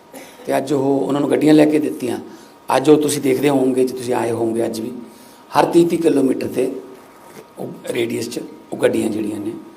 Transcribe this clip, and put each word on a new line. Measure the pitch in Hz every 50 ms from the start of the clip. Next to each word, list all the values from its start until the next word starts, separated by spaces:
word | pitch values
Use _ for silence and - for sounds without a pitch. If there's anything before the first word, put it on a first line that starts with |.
| - - - - - - - - -
ਤੇ | 135 135
ਅੱਜ | 139 135 139 151
ਉਹ, | 135 131 139 139 135
ਉਹਨਾਂ | - - 135 147
ਨੂੰ | 143 131
ਗੱਡੀਆਂ | - - 143 151 156
ਲੈ | 151 151
ਕੇ | 151 151 147
ਦਿੱਤੀਆਂ। | - - - - 123 117 110 - - - - - - - - - - - 120
ਅੱਜ | 131 131 147
ਉਹ | 151 147 147
ਤੁਸੀਂ | 143 139 147 120
ਦੇਖਦੇ | 127 127 - 131 147
ਹੋਵੋਗੇ, | 139 135 127 131 127 127 127
ਜੇ | 127 123
ਤੁਸੀਂ | - 120 120 123
ਆਏ | 117 117 117
ਹੋਵੋਗੇ | 113 113 117 113 113 113 113
ਅੱਜ | 113 113 113
ਵੀ, | 110 123 - - - - - - - - - - - - - 143
ਹਰ | 165
ਤੀਹ | 170 170 170 170 170
ਤੀਹ | 180 160
ਕਿਲੋਮੀਟਰ | 165 156 139 135 131 127 - - 117
'ਤੇ | 113 113 123 127 - - - - - - - - - - - - - - - - - - -
ਉਹ | 135 127 - - - -
ਰੇਡੀਅਸ | - 123 120 117 117 120 117 -
'ਚ | - 156 - - - - - - 104
ਉਹ |
ਗੱਡੀਆਂ | 98 - - 110 110 107 -
ਜਿਹੜੀਆਂ | 104 107 - 104 104 104
ਨੇ | 104 - 113 - - - -